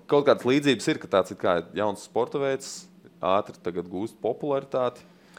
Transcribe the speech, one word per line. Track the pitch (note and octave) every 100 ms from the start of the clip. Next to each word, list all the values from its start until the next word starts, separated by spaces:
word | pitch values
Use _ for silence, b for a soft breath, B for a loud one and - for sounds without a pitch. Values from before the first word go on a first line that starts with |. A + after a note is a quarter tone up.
| -
kaut | C#3+ C#3+
kādas | G#2+ B2
līdzības | C#3 C#3+ G#2+ -
ir, | D3+
ka | F2
tāds | G2 -
it | G2
kā | G#2 F2 E2+
jauns | F2 G#2 G2 -
sporta | - C#3 D3
veids | C#3 C3+ - - - - - -
ātri | F#2 G2 - -
tagad | F2 F2 F2+
gūst | F2+ A2 -
popularitāti. | A2 A#2+ D3+ C3+ C#3 C3 B2 - - b b